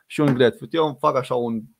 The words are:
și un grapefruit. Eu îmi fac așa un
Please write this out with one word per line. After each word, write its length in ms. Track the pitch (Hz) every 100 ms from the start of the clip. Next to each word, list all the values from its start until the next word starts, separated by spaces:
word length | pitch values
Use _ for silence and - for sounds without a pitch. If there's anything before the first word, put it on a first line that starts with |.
| _
și 140 | -
un 140 | 147
grapefruit. 400 | 127 123 110 -
Eu 120 | 165 156
îmi 120 | 135
fac 160 | 151 135
așa 200 | 127 123
un 260 | 120 113 107 _